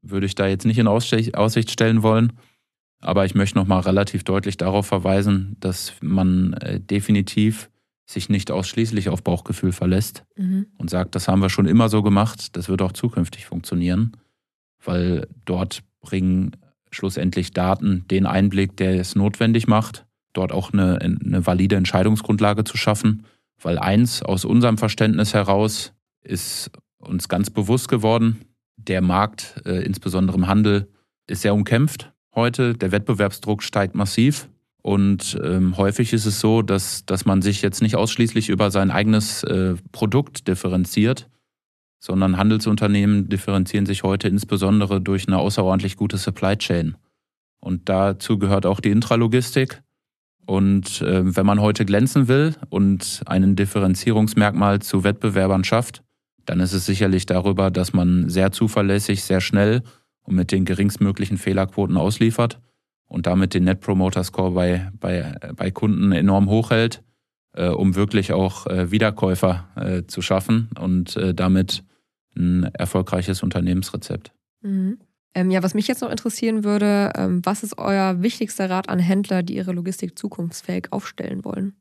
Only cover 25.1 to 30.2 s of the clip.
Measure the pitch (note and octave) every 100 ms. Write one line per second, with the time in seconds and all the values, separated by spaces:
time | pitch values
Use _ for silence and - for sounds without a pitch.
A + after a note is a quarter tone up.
25.1 | G#2+ G#2 G#2+ F#2+ G2 A2 G#2+ - _ _
26.1 | _ - G2+ - - - - _ _ -
27.1 | F2 - F2+ G2+ - G2 B2+ - A#2 A2
28.1 | A2+ A2+ A2 - _ _ _ G#2 F#2 F2+
29.1 | F2+ G#2+ - - - - F#2 - G2 F#2+
30.1 | F#2